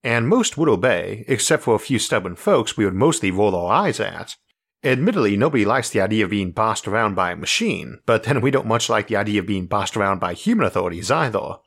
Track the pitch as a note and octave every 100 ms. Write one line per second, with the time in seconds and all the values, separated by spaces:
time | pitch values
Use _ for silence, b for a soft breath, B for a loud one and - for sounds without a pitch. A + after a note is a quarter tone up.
0 | B2 A#2 A#2 B3 A3 - D#3+ F#2+ B2+ F2+
1 | F2+ G#2+ - B2 - D#3 - G#2+ - B2
2 | - A#2+ F#2 F2 - E3 A2 - G2+ F#2+
3 | D3 D3+ F#2+ F#2 G#2 F#2 F#2+ C3+ G3 A2+
4 | G2+ E2+ - - _ _ _ _ C3+ B2+
5 | F#3 G3+ G#2+ G2+ B2+ C#3 G2+ C3 - G#2+
6 | G2 A2 F#2+ G2+ F#2 G2 A2 G#2+ - G#2
7 | A2 G2 F2+ F2 - - A3+ F#2+ B1+ -
8 | - A2+ - C3+ B2+ C3 A2+ A#2 - A2
9 | G#2 G#2 G#2 G2+ F#2 F#2+ F2 G#2 F#2+ A2
10 | G2 F#2+ F2+ F2 G3+ A#3 A2 G2 F2+ F2
11 | G#2 D3+ C#3 G#2 - -